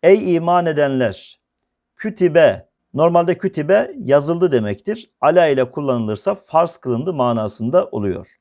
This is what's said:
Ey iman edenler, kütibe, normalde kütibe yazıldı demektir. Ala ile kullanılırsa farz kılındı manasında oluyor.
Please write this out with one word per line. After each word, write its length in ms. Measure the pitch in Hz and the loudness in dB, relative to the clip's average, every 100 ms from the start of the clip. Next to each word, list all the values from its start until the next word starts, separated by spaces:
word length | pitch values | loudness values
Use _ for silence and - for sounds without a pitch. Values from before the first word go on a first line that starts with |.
Ey 320 | 165 196 190 170 | 4 4 2 -2
iman 300 | 170 175 170 | 0 0 0
edenler, 720 | 147 143 135 120 95 - _ _ _ _ _ _ _ | -2 -2 0 -2 -4 -18 _ _ _ _ _ _ _
kütibe, 720 | 214 220 180 156 147 95 - _ _ | -10 -2 2 6 4 2 -12 _ _
normalde 440 | 131 165 170 170 180 | 0 2 2 0 -2
kütibe 540 | 190 156 147 196 277 294 | -4 -6 0 0 0 -8
yazıldı 540 | 123 139 143 170 185 | 0 2 2 0 2
demektir. 600 | 135 107 101 - 220 - _ | 0 -2 -6 -8 -10 -12 _
Ala 260 | 143 175 165 | 2 4 2
ile 240 | 135 127 | 2 -2
kullanılırsa 640 | - 143 120 110 107 - 196 | -4 -4 -2 -2 -4 -4 -6
farz 420 | _ 160 170 - | _ 0 0 -4
kılındı 360 | 131 117 156 | -6 -4 -4
manasında 760 | 160 123 117 107 - 113 170 - | -2 -2 -2 -4 -6 0 0 0
oluyor. 440 | - 101 90 95 _ | -4 -4 -6 -10 _